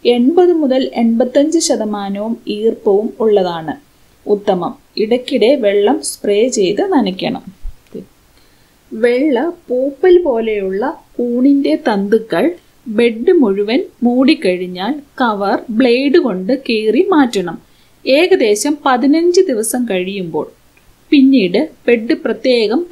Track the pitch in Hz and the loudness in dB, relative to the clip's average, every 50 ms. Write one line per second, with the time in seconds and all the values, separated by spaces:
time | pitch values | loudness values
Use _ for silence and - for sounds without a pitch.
0 | - 233 240 247 240 262 339 359 359 349 359 330 302 254 254 262 262 - - - | 0 0 2 2 2 2 4 4 4 4 4 2 0 0 0 0 -2 -2 -2 0
1 | 233 226 226 226 254 - - 285 285 311 320 330 320 - 277 214 220 214 208 208 | 0 0 2 0 0 0 2 0 2 2 0 0 0 0 -2 -2 -2 -4 -6 -6
2 | 202 196 196 202 208 226 226 - - - 208 208 214 226 - - - 214 196 202 | -8 -8 -8 -6 -6 -8 -8 -8 -8 -8 -6 -2 -2 -2 -2 -2 0 0 0 2
3 | 220 - - - 233 220 208 202 185 180 170 165 160 156 - - - _ _ _ | 0 -2 -4 -2 0 2 2 2 0 -2 -4 -6 -8 -10 -10 -12 -14 _ _ _
4 | _ _ _ _ - - 208 202 202 220 190 180 170 160 - - _ _ _ - | _ _ _ _ -6 -4 -4 -2 0 -2 -2 -2 -2 -6 -8 -12 _ _ _ -6
5 | 208 214 240 254 247 - 285 233 208 226 294 277 226 202 196 202 202 208 285 311 | -2 -2 -2 -2 -2 -2 -4 -2 0 0 0 2 0 0 2 2 2 2 0 -2
6 | - - - - - 208 202 208 226 262 247 - 190 175 - - 370 392 370 277 | -4 -8 -12 -6 -4 -2 0 0 0 0 0 0 -2 -2 -2 -2 -2 0 0 0
7 | 220 190 185 - 185 175 - 190 - - - - - - - - _ _ - - | 0 -2 -4 -6 -6 -6 -8 -8 -10 -16 -16 -12 -12 -12 -12 -14 _ _ -18 -18
8 | 190 - _ _ _ _ _ _ _ _ _ _ _ _ _ _ _ _ - 220 | -18 -18 _ _ _ _ _ _ _ _ _ _ _ _ _ _ _ _ -6 -2
9 | 226 240 240 247 277 311 262 220 285 349 339 - _ - 240 247 262 285 277 - | 0 0 2 2 2 2 0 0 0 -2 -6 -8 _ -6 -4 -2 -2 -2 -2 0
10 | - 370 359 349 349 311 240 226 226 220 214 208 190 190 190 196 233 285 330 - | 4 4 4 4 4 0 -2 -2 -2 -2 -4 -4 -4 -4 -4 -4 -4 -4 -6 -8
11 | - _ _ - 240 240 240 240 254 285 277 277 277 285 311 302 302 269 214 196 | -14 _ _ -6 -4 -4 -2 2 2 2 2 2 2 0 -2 -2 -2 -2 -2 -2
12 | 196 202 220 226 220 - - 170 220 320 349 - _ _ _ _ _ 262 214 214 | 0 0 0 -2 -2 -2 -2 -2 0 -2 -2 -6 _ _ _ _ _ -6 -2 0
13 | 233 240 226 220 240 370 370 349 262 202 196 202 202 208 233 311 415 - - _ | 0 0 0 0 0 2 4 4 4 2 2 0 -2 -2 -2 -2 -4 -6 -6 _
14 | 240 240 240 254 269 254 320 - - 190 180 180 185 180 180 180 185 220 294 294 | -2 0 2 2 4 2 2 2 0 -2 -2 -2 -4 -8 -8 -6 -4 -4 -4 -6
15 | 285 - _ - 262 233 214 196 202 196 226 - - - 208 220 269 240 233 254 | -8 -12 _ -4 -2 -2 -2 -2 -2 -2 -2 -2 -4 -4 -2 2 2 2 2 2
16 | 277 285 302 349 311 240 185 185 185 190 269 285 - - 233 214 214 220 214 269 | 2 2 2 2 2 0 -2 -4 -4 -2 -4 -2 -2 -2 -2 0 0 0 0 0
17 | 381 415 359 302 277 240 233 202 180 175 165 - - _ _ _ _ _ _ _ | 0 2 2 2 2 2 0 -2 -4 -4 -8 -12 -16 _ _ _ _ _ _ _
18 | - 277 262 294 349 359 370 349 277 214 208 208 - 294 311 294 - 285 262 240 | -2 0 2 2 2 4 2 2 2 2 0 0 0 -2 -2 -2 0 0 0 2
19 | 254 269 294 320 339 349 349 381 370 359 262 208 226 - - 247 247 233 196 185 | 2 2 2 2 2 2 4 4 2 2 0 -2 -4 -4 -4 -4 -4 -2 -2 -4
20 | 185 185 196 196 185 165 156 151 131 - - _ _ _ _ _ _ _ _ _ | -4 -4 -6 -6 -6 -6 -6 -6 -6 -8 -10 _ _ _ _ _ _ _ _ _
21 | _ _ - 285 262 269 269 254 196 175 180 214 311 311 - _ _ - 240 226 | _ _ 4 6 6 6 6 4 2 2 0 0 -2 -2 -6 _ _ 0 0 0
22 | 220 240 330 - - 226 220 220 - 262 247 240 220 196 220 330 349 - | 0 -2 -2 -2 -2 -4 -6 -2 0 0 0 2 0 0 0 -2 -2 -2